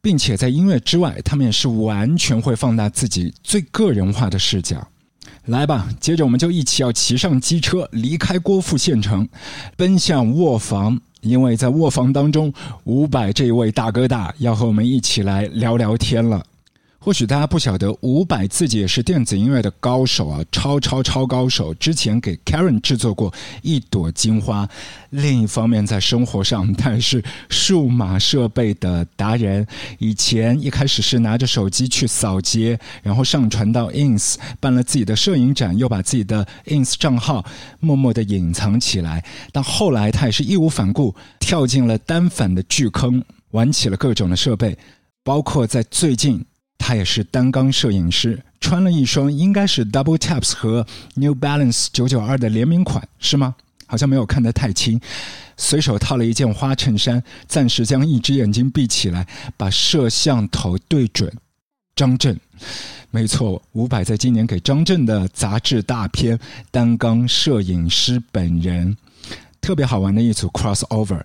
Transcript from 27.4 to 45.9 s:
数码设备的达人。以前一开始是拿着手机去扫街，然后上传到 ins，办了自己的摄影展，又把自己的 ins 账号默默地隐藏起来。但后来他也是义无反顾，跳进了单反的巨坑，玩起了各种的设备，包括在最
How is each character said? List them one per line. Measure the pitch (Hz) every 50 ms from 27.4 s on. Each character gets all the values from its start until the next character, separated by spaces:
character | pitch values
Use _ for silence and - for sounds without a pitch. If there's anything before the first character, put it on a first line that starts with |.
| - _
数 | - - - - 196 170 147 123
码 | 123 123 104 92 95 92
设 | - - - 139 120 113
备 | - 131 120 107
的 | 98 - - 90 90 85 85 - _
达 | - 101 104 117
人。 | 120 113 98 95 101 107 - - - - - - -
以 | 113 110 107
前 | - - - 120 113 110 117 123 151
一 | 131 -
开 | - - 135
始 | 143 - -
是 | 107 - - 117
拿 | 113 107 110
着 | 120 131
手 | 120 - 123 101 95
机 | - - 127
去 | 127 - - 135
扫 | 113 - - - 104 95 95
街， | 87 - - 113 110 117 117 113 - - - -
然 | - 104 101
后 | 123
上 | 131 - - 151 131 110
传 | - 107 104 104
到 | 113 123 117 -
ins， | - - 147 139 113 101 - - - - - - - -
办 | - 135 127
了 | 123
自 | 123 - -
己 | 139 107
的 | 95 110
摄 | 104 - 202 185
影 | 139 120 131 139
展， | - 117 92 87
又 | 107 131
把 | 123 110 95
自 | 90 - -
己 | 123 101
的 | 95 107 107 98 - - - -
ins | - 151 147 127 - - -
账 | - - 127 120
号 | - - 143 107 92 - - - - - - _
默 | - 160 143
默 | 135 135 123 110
地 | 117
隐 | 110 98 104 95 87 85
藏 | 85 - 107 104 101 120
起 | - - - 98
来。 | 82 80 78 82 - - - - - -
但 | - 139
后 | 135 - - - 214 185
来 | 135 110 104 104
他 | - - 135
也 | 117
是 | 110 -
义 | 147 - 196
无 | 185 160 160
反 | - - 104 95
顾， | 101 147 143 110 92 - - - _ _
跳 | - - 196 160 139
进 | 123 123 135 123
了 | 117 113 107
单 | - - 165 170 175 175
反 | - - 123 92 92
的 | 90
巨 | 92 _ - - 139 107
坑， | - - 131 123 123 127 120 _ - _ _ _
玩 | - 110 117 139
起 | 147 - - 113
了 | 95 -
各 | - 127 110
种 | - 104 87
的 | 90
设 | 90 - 139 117
备， | 95 117 104 87 - - - _ _ _ _ _ _
包 | _ - 139 151
括 | - - - 151 120
在 | 107 - 123
最 | 110 _